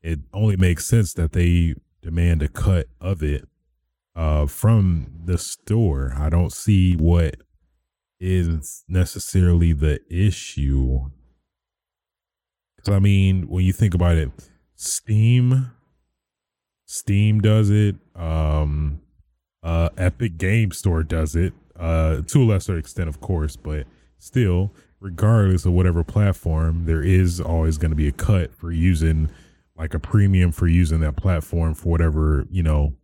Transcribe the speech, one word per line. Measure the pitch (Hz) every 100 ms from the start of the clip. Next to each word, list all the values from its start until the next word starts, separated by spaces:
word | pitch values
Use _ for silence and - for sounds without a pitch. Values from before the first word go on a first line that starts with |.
It | 82 80 -
only | 98 107 92
makes | 92 80 -
sense | 117 98 -
that | 82
they | 92 87 87 82 - _ _
demand | 85 85 85 82
a | 73
cut | - 98 90 - _
of | 90 90
it, | 73 71 - _ _ _ _ _ _ 85
uh, | 78 76 73
from | - 107 113 95 82 62 78 85
the | 87
store. | - - - 107 104 69 67 65
I | 76
don't | 85 85
see | - - 98 92 85
what | 82 85 80 - _ _ _ _ _ _ _ _
is | 92 92 85 80 - - -
necessarily | 90 87 95 - 95 90 85 85
the | 76 78 69 _
issue. | 85 101 90 - - 69 67 64 65 67 - _ _ _ _ _ _ _ _ _ _ _ _ _ _ _ _
'Cause, | -
I | 101
mean, | 98 98 95 92 -
when | 92 92
you |
think | - 110
about | 87 87 82
it, | 71 - _ _ _ _
Steam, | - - - 104 113 123 123 131 127 _ _ _ _ _ _ _ _ _ _ _ _
Steam | - - 101 107 107
does | 104 110 104
it. | 104 104 92 _ 90
Um, | 82 80 78 76 76 73 76 71 _ _ _ _ _ _
uh, | 82 82 85 -
Epic | 90 - 120 82
Game | 95 113 107
Store | - 98 82
does | 78 82 78 82
it, | 90 - _ -
uh, | 82 80 80 73
to | - 143
a | 117
lesser | 98 - 85
extent, | - - 82
of | 73
course, | - 90 76 -
but | 76 76 - _ _ _
still, | - 131 104 87 101 _ _ _
regardless | 98 85 107 113 98 90 92
of |
whatever | 87 90 85
platform, | 82 104 101 87 85 78 82 82 82
there | 80
is | 80 92 90 85
always | 76 82 80 76
gonna | 80 76
be | 73
a |
cut | - - 98 -
for | _ 85
using, | 82 90 82 80 78 78 - _ _ _ -
like, | 80 85
a |
premium | - 107 101 95 87
for | - 87
using | 85 80 80
that | 78 69
platform | 95 85 - 85 82
for | 78 87
whatever, | 82 82 78 76 73 -
you | 92
know | 80 76 71 69